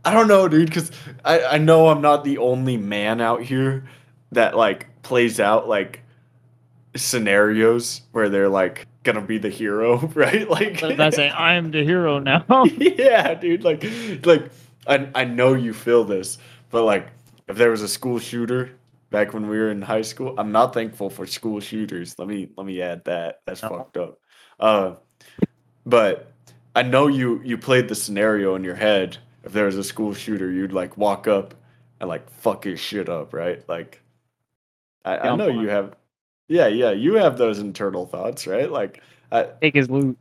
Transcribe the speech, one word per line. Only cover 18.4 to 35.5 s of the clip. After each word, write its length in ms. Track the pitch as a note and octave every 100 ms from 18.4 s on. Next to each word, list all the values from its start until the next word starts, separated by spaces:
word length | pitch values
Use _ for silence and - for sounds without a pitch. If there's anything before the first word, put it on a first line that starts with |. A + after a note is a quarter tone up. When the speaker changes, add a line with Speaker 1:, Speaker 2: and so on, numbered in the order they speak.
| A#2 B2+ B2+ - _ _ _
Speaker 1:
back 240 | G#2 G#2
when 140 | A2 G#2+
we 100 | G#2+
were 120 | A2
in 120 | G#2
high 200 | G2+ A2
school, 320 | A2 - C3 C3
I'm 140 | G#2+
not 200 | G#2+ B2+
thankful 360 | A#2+ A2 - G2
for 160 | F#2+ F#2
school 340 | - A2+ G#2
shooters. 540 | G2+ A2 G#2+ F2 F2 -
Let 100 | G2
me, 200 | G2+ F#2 -
let 100 | G2
me 140 | F2+
add 240 | F2+ F2
that. 360 | - E2+ E2 - -
That's 160 | F#2
Speaker 2:
No. 60 | A2
Speaker 1:
fucked 260 | F2 - -
up. 200 | E2 - _ _ _ _
Uh, 340 | A2 G#2 F#2+ F2 _ _ _ - - _ _ _ -
but 460 | A#2+ G#2 E2+ - _ _ _ _
I 80 | -
know 240 | B2 C3 D3
you, 320 | C#3 B2 A#2
you 140 | B2 A#2
played 300 | - B2+ A2+
the 60 |
scenario 600 | G#2+ - G2+ G#2+ G#2 F#2+
in 100 | F#2+
your 100 | F#2
head. 440 | F#2+ G#2+ G2+ F#2 - _ _
If 80 | -
there 120 | G#2 G2+
was 100 | F#2+
a 80 |
school 280 | G2 - G#2+
shooter, 380 | G2 - G#2 F#2
you'd, 220 | F#2 F#2+
like, 240 | F#2+ - -
walk 280 | G#2 G2 A2
up 260 | G2+ F#2+ - _ _ _ _
and, 80 | F#2
like, 200 | D#2+ -
fuck 360 | - A2+ F#2+
his 160 | G2 E2+
shit 280 | - G#2 F2
up, 240 | E2+ D2
right? 340 | C2+ F2 E2+ -
Like, 340 | E2+ D#2+ _ _ _ _ _ _ _ _ _ _ _
I, 140 | - F#2
I 40 |
Speaker 2:
Jump 140 | - D3
Speaker 1:
know 100 |
Speaker 2:
on 60 | G3+